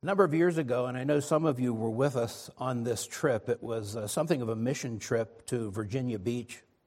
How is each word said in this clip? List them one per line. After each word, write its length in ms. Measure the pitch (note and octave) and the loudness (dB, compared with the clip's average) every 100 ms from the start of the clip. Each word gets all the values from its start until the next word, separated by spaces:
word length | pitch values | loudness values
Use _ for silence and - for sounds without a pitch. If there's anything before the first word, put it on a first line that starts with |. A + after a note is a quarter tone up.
A 40 | D#3+ | 0
number 180 | G3 | 4
of 80 | F#3 | 6
years 240 | D#3 F3 E3 | 6 4 4
ago, 300 | C3+ B2 B2+ | 0 0 0
and 100 | B2+ | -2
I 80 | |
know 160 | C3 D3 | 2 2
some 240 | C#3 D#3 | 4 2
of 160 | D#3+ B2 | 4 2
you 140 | B2+ | 0
were 160 | A2 A2+ | 0 -2
with 260 | A2+ C#3 B2 | 2 0 2
us 320 | A#2 - - - | -2 -4 -16 -8
on 280 | B2+ B2 | -4 -2
this 220 | A#2 A2 - | -2 -2 -4
trip, 440 | - D3+ A#2 - | -2 2 2 0
it 120 | A#2+ | -4
was, 340 | A2+ A2+ G#2 A2+ | -2 -6 -4 -6
uh, 120 | G#2 | -4
something 320 | - D#3 D3+ | -2 0 0
of 80 | A#2 | 0
a 80 | A2 | 0
mission 420 | A#2 C#3+ B2+ A2+ | -2 -2 -4 -8
trip 460 | - A#2 A2 - - | -2 -2 -2 -8 -6
to 220 | B2 A2 | -4 -4
Virginia 460 | G2 G#2+ C3 B2 G#2+ | -4 -4 -4 -4 -2
Beach. 440 | F#2+ A#2+ A#2 - _ _ | -2 -4 -6 -16 _ _